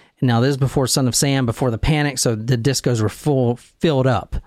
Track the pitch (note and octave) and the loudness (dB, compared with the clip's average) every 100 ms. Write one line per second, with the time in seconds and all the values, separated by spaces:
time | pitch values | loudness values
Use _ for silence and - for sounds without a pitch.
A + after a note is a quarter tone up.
0 | _ _ B2+ A#2 C3 C3+ C3+ D3 B2 C#3+ | _ _ 0 2 2 0 0 0 0 0
1 | B2+ - C#3+ C3+ A#2+ - C3 A2 C#3 D#3 | 0 0 0 0 -2 -2 -2 0 0 0
2 | C#3+ B2+ B2+ A2 A2+ A#2+ C3+ B2 C#3 A#2 | 0 -2 -2 -2 -2 0 0 0 0 0
3 | G#2+ - D3+ C3+ A#2+ A#2+ - _ E3+ C3+ | -2 -2 0 2 0 -2 -8 _ 0 2
4 | B2+ G#2+ - - | 2 0 -2 -8